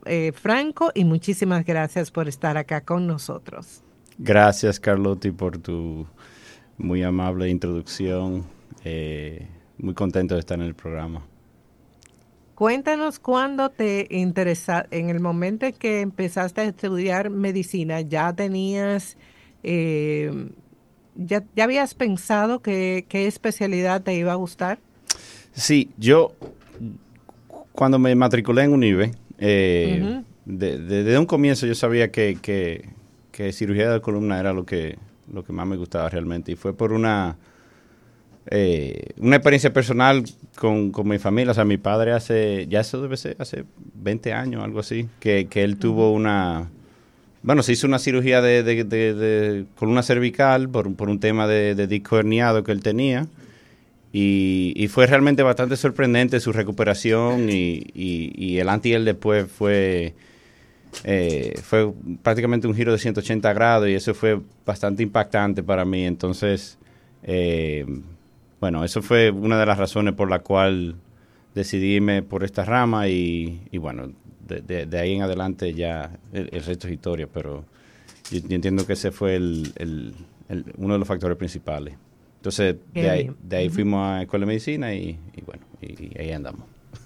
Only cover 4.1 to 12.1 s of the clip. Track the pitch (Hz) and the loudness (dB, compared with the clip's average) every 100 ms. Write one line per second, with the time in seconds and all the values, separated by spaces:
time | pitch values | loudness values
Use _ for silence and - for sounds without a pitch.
4.1 | - 107 104 104 101 107 98 107 98 98 | -6 4 6 6 6 0 0 0 0 0
5.1 | 95 101 85 92 82 82 85 82 78 78 | -2 -4 -4 -6 -6 -8 -6 -6 -8 -12
6.1 | - - - - - _ - 90 90 90 | -16 -20 -20 -20 -20 _ -8 -2 0 0
7.1 | 92 92 92 92 90 87 85 82 - 95 | 0 0 -2 -2 -2 -2 -4 -6 -6 -4
8.1 | 92 92 92 82 - _ - 85 80 78 | -2 -2 -6 -8 -16 _ -14 -10 -8 -8
9.1 | 76 76 82 82 - _ - 95 87 98 | -8 -10 -14 -16 -20 _ -10 -8 -4 -2
10.1 | 95 92 87 80 87 85 78 82 80 82 | 0 0 -2 -4 -6 -6 -8 -10 -10 -8
11.1 | 80 73 _ _ _ _ _ _ _ - | -10 -14 _ _ _ _ _ _ _ -20